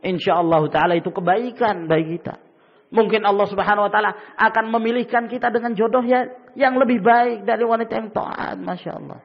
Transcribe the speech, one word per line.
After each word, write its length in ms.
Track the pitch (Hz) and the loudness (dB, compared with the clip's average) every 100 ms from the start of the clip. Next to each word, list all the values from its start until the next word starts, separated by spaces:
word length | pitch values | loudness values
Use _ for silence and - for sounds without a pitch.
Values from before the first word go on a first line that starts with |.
Insyaallah 600 | 185 180 190 170 170 165 151 | -4 -2 0 2 4 2 2
taala 240 | 151 170 170 | 2 2 2
itu 120 | 180 | -2
kebaikan 720 | 185 175 196 247 233 233 190 165 | -4 0 0 -2 -2 -2 -2 0
bagi 320 | 160 160 170 | 0 0 -6
kita. 240 | - - _ _ _ _ _ | -10 -14 _ _ _ _ _
Mungkin 380 | 226 214 214 208 | 0 2 2 2
Allah 180 | 202 202 | 2 0
Subhanahu 400 | 196 180 208 208 | 0 0 2 2
wa 20 | |
taala 200 | 208 208 202 - - | 2 0 -4 -14 0
akan 320 | 220 220 220 | 2 2 0
memilihkan 560 | 226 226 240 233 233 233 | -2 0 -2 0 -2 -2
kita 240 | 240 240 | -4 -2
dengan 240 | 233 233 208 | -2 -2 0
jodoh 240 | 220 247 | 2 2
ya, 240 | 240 254 240 - - - | 2 0 0 -10 -20 0
yang 220 | 269 254 | 2 4
lebih 220 | 262 240 | 2 4
baik 420 | 190 233 240 226 196 | 4 4 4 0 -2
dari 160 | 220 | 0
wanita 320 | 233 226 226 | 0 0 -2
yang 160 | 226 220 | -4 -4
taat, 480 | 214 - - - 190 | -6 -6 -8 -8 -8
Masya 340 | 180 180 - - | -8 -8 -8 -12
Allah. 220 | 143 - | -12 -18